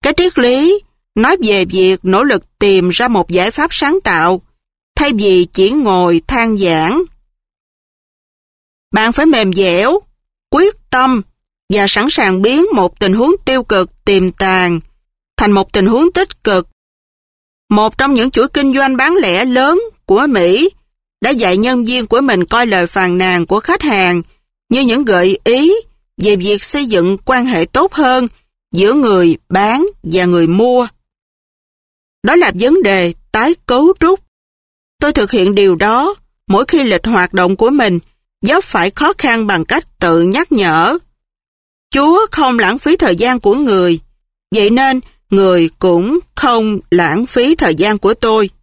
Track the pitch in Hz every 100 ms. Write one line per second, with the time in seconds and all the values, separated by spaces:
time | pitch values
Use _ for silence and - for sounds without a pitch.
0 | 277 311 359 - 240 254 320 403 - _
1 | _ - 240 370 220 196 185 190 185 190
2 | 185 190 285 - _ _ 202 190 180 175
3 | 247 220 170 175 190 262 320 - 277 359
4 | - 175 165 185 _ _ _ _ _ -
5 | 285 226 202 185 175 - 190 294 247 185
6 | 180 170 - 262 226 214 185 160 160 269
7 | 359 _ _ _ _ _ _ _ _ _
8 | _ _ _ _ _ _ _ _ _ 214
9 | 220 240 311 262 202 185 190 175 220 370
10 | _ _ _ _ _ 277 392 427 _ 254
11 | 262 247 - _ _ _ _ 202 196 -
12 | 247 - 214 185 208 269 370 294 180 -
13 | 202 202 269 381 - 262 233 202 180 _
14 | - 196 185 - 190 185 180 170 - _
15 | _ _ _ - 233 196 190 214 190 233
16 | 339 359 370 - 226 190 170 _ _ _
17 | _ _ _ _ _ _ _ 208 220 -
18 | 269 262 247 - 269 - 277 262 269 254
19 | 277 370 220 180 254 247 269 349 466 _
20 | - 196 294 226 175 202 339 _ _ _
21 | _ _ 226 269 208 185 233 254 233 247
22 | 226 233 269 196 175 233 240 190 175 -
23 | 185 175 185 180 165 202 - 370 302 208
24 | 185 175 170 _ _ _ _ 247 262 233
25 | 262 185 180 196 - 247 311 427 - _
26 | _ - 196 202 190 202 - 285 269 202
27 | 175 196 - 254 247 202 170 262 339 -
28 | 269 254 240 _ _ _ _ 170 196 277
29 | 247 190 175 160 _ 180 208 247 381 -
30 | - 175 180 175 165 180 240 247 240 _
31 | _ _ _ _ _ _ _ _ _ _
32 | _ _ 214 330 285 180 240 349 220 196
33 | 175 170 _ 214 254 339 - 247 320 381
34 | 330 381 _ _ _ _ _ _ _ _
35 | 190 - 208 226 190 202 196 170 202 233
36 | 311 403 _ _ - 196 254 330 262 180
37 | 226 226 180 202 180 190 226 285 226 175
38 | - _ _ _ 208 320 - 202 175 -
39 | 302 392 285 226 214 185 165 - - _
40 | 175 165 170 240 349 254 185 160 180 330
41 | _ _ _ _ _ _ _ _ _ 269
42 | 294 349 427 - 277 240 196 233 294 349
43 | 285 175 233 247 202 240 285 196 180 165
44 | - _ _ _ _ 214 208 233 269 262
45 | - _ _ 196 190 180 160 _ 185 170
46 | 196 330 - - 277 233 214 202 - 175
47 | 165 165 247 - 254 320 233 156 202 214
48 | 196 220 226 220 202 _